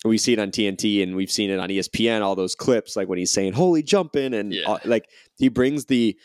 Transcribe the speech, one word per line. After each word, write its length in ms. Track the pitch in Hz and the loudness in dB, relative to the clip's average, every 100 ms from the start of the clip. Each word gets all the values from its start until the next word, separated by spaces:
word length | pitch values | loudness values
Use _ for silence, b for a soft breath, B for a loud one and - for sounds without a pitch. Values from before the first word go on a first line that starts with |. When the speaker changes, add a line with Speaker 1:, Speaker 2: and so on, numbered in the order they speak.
Speaker 1:
We 120 | 113 110 | 0 2
see 160 | - | 2
it 60 | 113 | 0
on 140 | 101 | 0
T 160 | 104 101 | -2 -2
N 80 | 95 | 0
T 260 | 107 101 | 0 2
and 140 | 92 92 | 0 -2
we've 140 | 95 | -2
seen 200 | - 101 | -2 -2
it 80 | 95 | -2
on 140 | 90 | -2
E 60 | 98 | -4
S 80 | 90 | -4
P 200 | - 113 | 0 0
N, 140 | 110 | 2
all 140 | 101 95 | 0 -2
those 180 | 92 | -4
clips, 400 | - - 117 - | -2 0 0 0
like, 140 | 107 95 | -6 -4
when 100 | 90 | -4
he's 140 | 92 | -2
saying, 220 | - 95 | 0 0
"Holy 280 | 113 180 160 | 2 2 2
jumping," 500 | 151 202 165 143 135 | 2 0 0 -2 -2
and, 200 | 113 101 | -4 -4
Speaker 2:
Yeah. 180 | 95 82 | -4 -4
Speaker 1:
uh, 80 | 101 | -4
like, 240 | - 117 - b b - | 0 0 -2 b b 0
he 100 | 131 | 0
brings 380 | 117 131 147 123 | 2 2 0 0
the, 300 | 127 113 - | 2 2 0